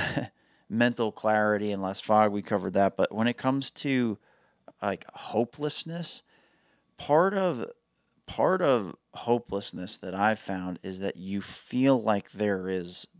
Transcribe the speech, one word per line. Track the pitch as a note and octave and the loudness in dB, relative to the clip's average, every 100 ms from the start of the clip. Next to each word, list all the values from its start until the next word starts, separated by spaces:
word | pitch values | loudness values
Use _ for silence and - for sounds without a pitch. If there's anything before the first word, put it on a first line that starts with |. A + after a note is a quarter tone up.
| - - - | -4 -4 -6
<laughs> | _ _ _ - | _ _ _ -6
mental | A2 A#2+ A#2 A2+ | 0 2 2 -4
clarity | - G#2+ G#2+ G#2+ G#2 G#2 | 0 2 4 4 2 0
and | G2 | -2
less | F#2+ F#2+ | -4 -4
fog, | - G#2+ G#2+ | 2 4 4
we | G2+ | 2
covered | F#2+ G2+ F#2 | -2 -2 0
that. | F#2 G2 - | 4 2 4
But | F2+ | 0
when | G#2 A#2 | 2 0
it | A#2+ | 0
comes | C3 C3+ C3+ | 0 0 -2
to, | - C#3+ C3 A#2+ G2+ _ _ _ _ - - | -4 -2 0 0 -2 _ _ _ _ -20 -6
like, | G#2 F#2+ - | -4 -4 -8
hopelessness, | - - - A#2+ - D3 - D#3+ E3+ E3 - _ _ _ _ _ _ _ - | -14 -4 -2 -2 -2 -4 -4 -4 -4 -6 -8 _ _ _ _ _ _ _ -12
part | - D3+ F#3+ | 2 4 4
of, | F#3+ F#3 B2+ - - _ _ _ _ - | 2 -2 -2 -6 -12 _ _ _ _ -12
part | - C#3 F#3 | 0 2 4
of | E3 B2 F#2+ - _ | 4 2 0 -10 _
hopelessness | - - A#2+ - G2+ - F2+ F2+ - | -8 0 0 0 -6 -6 -8 -6 -6
that | F#2+ | -6
I've | F#2 G#2 A2 | 0 2 2
found | - F#2+ F#2 F2+ | -4 -6 -4 -8
is | F#2+ F#2 | -8 -6
that | G2 - | -6 -6
you | F#2+ G2 | -6 -6
feel | - - - B2 C3+ C3 | -6 -12 -4 2 4 4
like | A2 G#2 - | 4 0 -2
there | F#2+ G#2 G2 F#2 | -2 0 0 -2
is | F#2 F2 F2 - | -4 -4 -10 -12